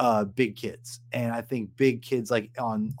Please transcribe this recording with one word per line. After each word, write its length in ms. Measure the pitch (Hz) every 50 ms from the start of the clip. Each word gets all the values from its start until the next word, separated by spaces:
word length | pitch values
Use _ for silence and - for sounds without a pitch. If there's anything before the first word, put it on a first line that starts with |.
uh, 240 | 123 120 113 107 104
big 300 | 101 101 - 131 - -
kids. 460 | - - 101 - - - - - - - -
And 220 | - 123 120 117
I 100 | 117 120
think 320 | 117 - 135 120 107 92 -
big 260 | - 135 131 127 135
kids, 280 | - - 131 123 110 101
like, 220 | 120 113 104 - -
on, 380 | 135 123 113 110 107 107 110 - -